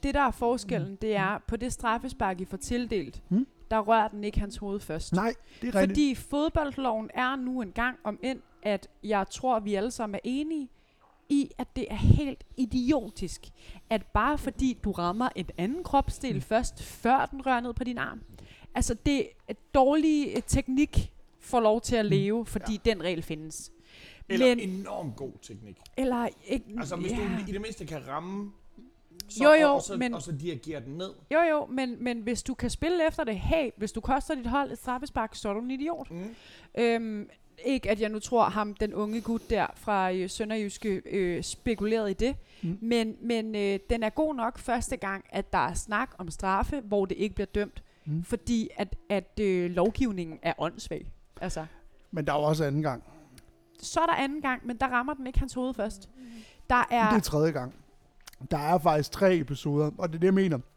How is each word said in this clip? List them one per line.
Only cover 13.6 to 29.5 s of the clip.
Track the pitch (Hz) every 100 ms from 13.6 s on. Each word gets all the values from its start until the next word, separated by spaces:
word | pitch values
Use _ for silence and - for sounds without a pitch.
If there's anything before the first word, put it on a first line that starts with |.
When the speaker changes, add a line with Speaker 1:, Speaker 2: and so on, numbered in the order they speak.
| - - -
Speaker 1:
at | 220 -
bare | 208 240 294
fordi | - - 262 240
du | 208
rammer | 180 175 202 254 -
en | - -
anden | 185 311
kropsdel | 349 277 269 - 269 143
Speaker 2:
Mm. |
Speaker 1:
først, | - 220 247 -
før | - - 233 262 -
den | 277 262
rører | 247
ned | 240
på | 233
din | 247 240
arm, | - 220 - - - - - -
altså, | 233 233 -
det | 277 - - -
er | 214 _
dårlig, | 285 262 311 311 302 285 -
øh, | -
teknik | 269 - 262 302 - - - - _
får | - 247
lov | 220 220
til | - 240
at | 208
Speaker 2:
Mm. |
Speaker 1:
leve, | 247 202 220 226
fordi | 214 - 208 233
Speaker 3:
Ja. |
Speaker 1:
den | 208
regel | 165 170
findes. | 160 156 156 - - - _ - - - -
Speaker 3:
Eller | 214 254 240
Speaker 1:
Men | 196
Speaker 3:
enormt | 185 196 196 156 110
god | 135 -
teknik. | - 104 107 92 - -
Speaker 1:
Eller | 262 247 240 - -
ikke, | 262 - 220
Speaker 3:
Altså, | - 175
hvis | -
Speaker 1:
ja. | 240
Speaker 3:
du | 196 - 202
i |
det | 196
mindste | 214 214 160
kan | 156 131
ramme | 143 175 196 202 - - - - _ _ 170 208
så, | 220
Speaker 1:
Jo, |
Speaker 3:
og, | 285